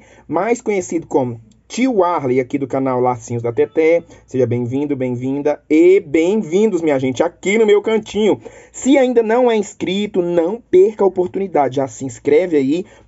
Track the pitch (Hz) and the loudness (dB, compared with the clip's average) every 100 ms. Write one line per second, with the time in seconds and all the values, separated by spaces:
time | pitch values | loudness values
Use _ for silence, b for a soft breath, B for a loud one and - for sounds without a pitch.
0 | B B - 156 208 240 - 202 175 170 | B B -6 -4 -2 -2 -2 -4 -4 -8
1 | - 151 127 117 - _ - - 262 226 | -4 -2 -2 -8 -16 _ -12 -2 -2 0
2 | 175 170 135 127 123 143 131 135 135 127 | 0 -2 -2 -2 -2 -6 -4 -4 -2 0
3 | 127 120 - 120 113 117 147 - 160 170 | -2 -4 -6 -8 -4 -2 -2 0 2 2
4 | 165 B _ 131 120 120 120 131 143 139 | -2 B _ -2 0 -2 -4 -4 -4 -4
5 | 127 123 127 139 147 147 - 156 175 196 | -4 -4 -6 -4 -4 -4 0 4 6 4
6 | 165 160 165 220 160 180 220 180 160 139 | 2 0 0 0 0 0 2 0 0 0
7 | 139 123 160 - 185 214 214 208 202 220 | 0 0 -2 -2 -2 2 4 2 2 -2
8 | 214 202 214 139 B B B - 254 277 | -2 0 0 0 B B B -4 2 4
9 | 254 233 220 233 247 220 196 - 160 190 | 4 2 2 2 2 2 -2 -6 -4 -4
10 | 208 190 175 175 165 233 - 185 202 220 | -2 -2 0 0 0 -4 2 4 4 4
11 | 196 185 180 185 190 160 135 131 131 - | 0 0 -4 -4 -2 0 0 -2 -6 -6
12 | 135 117 - 147 185 151 135 165 208 B | -12 -6 0 2 2 0 0 -2 -6 B